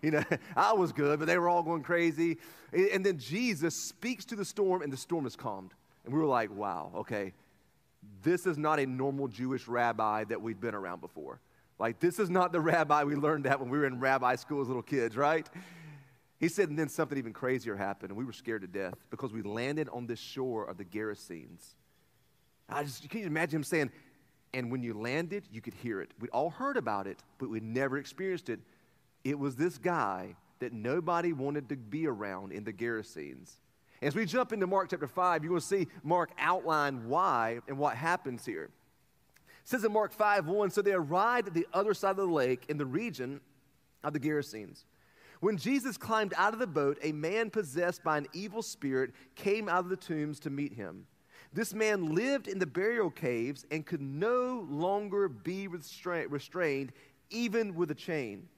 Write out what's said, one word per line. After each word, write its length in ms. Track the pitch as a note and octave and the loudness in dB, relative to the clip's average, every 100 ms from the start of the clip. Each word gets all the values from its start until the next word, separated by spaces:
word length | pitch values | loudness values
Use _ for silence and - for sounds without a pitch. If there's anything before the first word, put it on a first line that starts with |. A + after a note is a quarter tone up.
you 120 | D3+ | 2
know, 120 | D3+ - D#3+ | 2 2 0
<laughs> 160 | - - | 0 4
I 160 | G3 | 4
was 180 | A3 F3 | 6 4
good, 280 | - C#3+ D3+ | 2 2 2
but 80 | D#3 | 4
they 100 | F3 | 4
were 140 | F3 | 4
all 120 | F3 | 4
going 200 | E3 E3+ | 2 0
crazy. 560 | C#3+ E3+ E3+ D3+ E3+ D#3+ - - - | 2 4 4 2 0 0 -8 -20 -2
And 320 | D#3+ G3 G3 | 2 4 4
then 140 | G3 E3+ | 2 0
Jesus 580 | A2+ F3+ B3 E3 E3 - | -2 0 0 2 0 -2
speaks 480 | - - A3+ A3+ - | -6 -6 -6 -6 -6
to 100 | G#3+ | -6
the 80 | F#3+ | -4
storm, 340 | - G3 F#3 | 0 2 2
and 100 | D3 | 0
the 60 | C3 | -6
storm 300 | - E3+ C3 | -4 -2 -2
is 100 | - | -4
calmed. 380 | B2 G2 F#2 - _ _ - | -6 -6 -10 -18 _ _ -4
And 80 | |
we 40 | C#3+ | 2
were 60 | |
like, 260 | D3+ B2 G#2+ | 4 4 2
"Wow, 400 | G2+ G#2 F2 E2 F2 | -2 -4 -4 -6 -8
okay, 380 | G#2+ G#2+ F#2+ - _ _ _ _ _ _ G#2 G2 | -4 -4 -4 -8 _ _ _ _ _ _ -20 -4
this 240 | G2+ F3+ F#3+ | 2 2 2
is 100 | D3+ | 0
not 240 | D3+ D#3 | 2 2
a 60 | C3+ | 2
normal 420 | B2+ C#3 C#3 C3+ | 0 0 0 -4
Jewish 400 | A2 B2+ C3 A#2 | -4 -2 -2 -2
rabbi 560 | A#2+ A#2+ A2 A2 A2 | 2 2 2 2 0
that 160 | G#2+ A2 | 0 -4
we've 180 | A2+ G2 | -4 -4
been 160 | A#2 | -4
around 280 | G#2 F#2 F2+ | -4 -6 -8
before." 380 | E2 - C#2 B1+ _ _ _ - | -10 -12 -12 -14 _ _ _ -4
Like, 220 | A2 A2+ | -2 2
this 180 | F3 E3+ | 2 2
is 120 | G3 | 2
not 220 | F3+ F3+ | 4 4
the 80 | E3+ | 4
rabbi 440 | D#3+ E3 D3+ D3 | 4 6 6 6
we 120 | C#3+ D3 | 4 4
learned 280 | D3 D3+ | 2 4
that 160 | C3+ C#3 | 4 2
when 80 | B2+ | 2
we 80 | C#3+ | 2
were 100 | C#3 | 2
in 140 | B2+ | 2
rabbi 340 | C3 C3+ B2 B2+ | 2 4 4 2
school 260 | - D3 | 0 -2
as 40 | B2+ | -2
little 160 | B2+ | -2
kids, 320 | A2 C#3+ A#2 | -2 0 0
right? 320 | G#2+ C#3+ D#3+ D#3 F3 - E3+ D#3+ D3 C3+ _ _ _ | 2 4 4 0 -12 -18 -18 -18 -20 -20 _ _ _
He 60 | D#3+ | 0
said, 200 | E3 F#3 | 2 2
"And 80 | D3+ | 0
then 120 | D3+ | 0
something 280 | - D3+ C#3 | 0 0 -2
even 160 | A2+ | -6
crazier 440 | G#2+ B2+ B2+ A2 G2+ | -4 0 0 0 -2
happened, 340 | G2 G2 G2 | -2 -4 -8
and 80 | G2+ | -6
we 60 | |
were 80 | B2+ | -8
scared 300 | G#2+ - A2+ | -8 -6 -6
to 40 | F#2 | -4
death 300 | G2 F#2+ - _ | -6 -6 -8 _
because 220 | - G2+ | -8 -8
we 100 | A2 | -6
landed 460 | G2+ A2 B2+ D3+ D3+ | -6 -4 -4 -2 -4
on 180 | B2 A#2+ | -6 -8
this 100 | A#2+ | -8
shore 460 | - - B2+ A2+ | -8 -6 -4 -2
of 120 | G#2 F2+ | -4 -8
the 80 | |
Gerasenes." 920 | F#2+ G#2 G#2+ G#2 - E2+ C2+ E2+ - _ _ _ _ _ _ _ _ _ - | -8 -6 -4 -6 -10 -14 -14 -20 -20 _ _ _ _ _ _ _ _ _ -8
I 140 | - | -6
just, 260 | D3 C3 C#3+ | -6 -8 -10
can 120 | A3 | -6
you 60 | G3 | -2
imagine 320 | D3+ E3 D#3 | 0 0 0
him 60 | |
saying, 280 | C#3+ E3 C3+ - - _ _ _ _ | 0 2 0 -4 -20 _ _ _ _
"And 160 | C3 A#2+ | -6 -4
when 140 | C3 | -2
you 100 | A#2+ | -4
landed, 540 | G#2 A#2 C#3+ E3+ G3+ - | -4 -2 -2 -2 -6 -8
you 80 | A2 | -12
could 140 | A2+ | -12
hear 260 | G2+ B2 G2 | -8 -6 -4
it. 100 | E2+ - | -6 -10
We'd 120 | A#2 | -6
all 200 | B2 D#3 | -2 -2
heard 260 | D#3 C4 C4 | -2 -4 -2
about 300 | A#2 G#2 G2 | -2 -2 -4
it, 160 | - - - | -10 -16 -10
but 100 | C3 | -6
we'd 140 | A2 | -6
never 340 | A2 A#2+ C3+ C3+ | -4 0 0 -2
experienced 520 | C#3 - F#3+ F3+ - | -6 -6 -4 -4 -6
it." 100 | A2 - _ _ _ _ _ | -8 -10 _ _ _ _ _
It 160 | C3 C#3+ | -4 -2
was 160 | C#3 | -2
this 240 | B2 E3+ - | 0 -2 0
guy 560 | F3+ E3+ A2 F#2 F#2+ - _ _ | 0 2 0 -2 -8 -14 _ _
that 140 | B2+ | -6
nobody 600 | A2+ A2+ D#3 E3 E3+ F3 | -4 -2 -2 0 0 0
wanted 360 | D3+ C3+ D3 A#2+ | -2 -2 -4 -4
to 80 | C#3 | -8
be 320 | A2 D3 D#3+ | -6 -2 -2
around 420 | A2 G2+ F#2 G2 | -2 -4 -6 -8
in 140 | F#2+ | -8
the 80 | G#2 | -8
Gerasenes. 840 | G2+ A#2 A2+ G#2 E2 C#2+ C2 - - _ _ _ - | -4 -2 -2 -6 -10 -10 -12 -18 -20 _ _ _ -4
As 140 | C#3+ F3+ | -2 0
we 100 | G#3 | 0
jump 260 | A#3+ B3 | 0 0
into 140 | A3 F#3 | 0 2
Mark 240 | F#3+ F#3 | 2 2
chapter 160 | F#3 C#3 | -2 -4
five, 380 | - F3+ E3 | 2 4 4
you're 60 | D3+ | 2
gonna 100 | F3 | 0
see 260 | - G3 F3 - | 2 0 0 -4
Mark 300 | D3 F3 E3 - | 2 2 2 2
outline 680 | D3+ F#3 D3 D#3 C#3+ C3+ A2+ | 2 2 2 2 2 0 0
why 540 | D3 F#3 B2+ A2+ A#2 - | 2 4 4 2 0 -6
and 100 | C#3 | 0
what 180 | D3 A#2 | 0 2
happens 480 | D#3+ F3+ C#3+ A#2+ | 2 0 0 -6
here. 200 | - E2+ | -6 -6
It 1040 | D2+ - _ _ _ _ _ _ - - - | -8 -14 _ _ _ _ _ _ -20 -20 -4
says 160 | B3 | 0
in 80 | G#3+ | 2
Mark 180 | G#3+ G#3 | 2 2
five 380 | - G#3 G3+ D#3 | 2 4 4 4
one, 220 | G3+ G3+ | 2 2
"So 120 | G#3 | 2
they 100 | G3+ | 2
arrived 540 | F#3+ D3 F3 A3 B3 G3+ | 2 2 2 4 2 2
at 80 | |
the 140 | E3 E3+ | 0 0
other 220 | F3+ G#3 | 2 2
side 160 | G3+ G3 | 2 2
of 60 | F#3+ | 2
the 100 | F#3+ | 2
lake 380 | D#3+ B2+ B2+ - | 4 4 2 -2
in 100 | D3+ | -2
the 80 | C#3 | 0
region 540 | C#3+ A#3 C3 B2+ C#3+ - _ _ _ _ _ | 0 -2 -4 -6 -8 -14 _ _ _ _ _
of 100 | D3+ | -4
the 60 | D3 | -2
Gerasenes. 680 | C#3 D3+ C#3+ G#2+ G2+ - - _ _ _ - - | 0 0 -2 -8 -12 -16 -20 _ _ _ -20 -2
When 180 | G3 G3+ | 0 2
Jesus 400 | G3 C#4 B3 G3 | 2 0 0 -4
climbed 380 | - A3 G#3 E3 | 0 2 2 2
out 160 | G3 | 2
of 80 | A3 | 2
the 80 | B3 | 0
boat, 300 | D3+ C#3 D3 | 2 2 2
a 80 | D3+ | -2
man 400 | D3+ D#3+ G#3 A3+ | -2 0 0 0
possessed 540 | A3 E3+ C#3 F3 F3 | -2 -2 0 0 0
by 120 | E3+ D3+ | 0 0
an 120 | C#3+ | 0
evil 300 | E3 G#3 G#3+ | -6 -8 -6
spirit 500 | A3 - C#3 C3 C3 - - | -8 -6 -2 0 0 -4 -20
came 340 | - G3 G#3 G#3 | -4 0 0 2
out 120 | F3 | 0
of 80 | F3+ | 2
the 80 | F#3 | -4
tombs 420 | - D#3+ D3+ D3 | -2 -2 -2 -4
to 120 | D#3+ | -6
meet 240 | C#3 D3 | -4 -4
him. 340 | A2+ F#2+ F#2 - _ _ - - | -6 -10 -10 -18 _ _ -20 -10
This 220 | C#3+ A3+ | -6 -4
man 400 | G#3 G#3+ G#3 D#3+ | 0 2 2 2
lived 320 | D#3+ B3 C#4 G#3 | 2 2 2 0
in 140 | F#3+ | -2
the 60 | F3+ | -2
burial 440 | D3+ G3+ A#3+ F#3 | 0 2 2 0
caves 560 | - C#3 A#2+ A#2+ C#3 - | 0 0 0 0 -4 -6
and 160 | D#3 | -6
could 160 | D3+ D#3+ | -4 -4
no 640 | C#3 C#3+ G#3 B3 B3+ B3+ E3 | -4 -2 2 2 2 -2 -4
longer 580 | C#3+ F3+ G3+ G#3 G3+ G3 | -2 0 0 0 0 0
be 380 | A#2+ B2 F#3+ G3 | -2 -6 -6 -6
restra-, 640 | F3 C#3+ - F3+ E3+ A#2 | -8 -12 -10 -4 -2 -2
restrained, 640 | C#3+ - F3 E3+ C#3 C3+ - - _ - | -4 -6 0 2 2 -2 -10 -20 _ -10
even 460 | A3 A#3+ A3 G#3+ | -2 0 2 0
with 160 | E3+ E3+ | 0 -2
a 40 | D3+ | -2
chain. 520 | - D#3 A#2+ G2 F2 | -4 -4 -4 -8 -14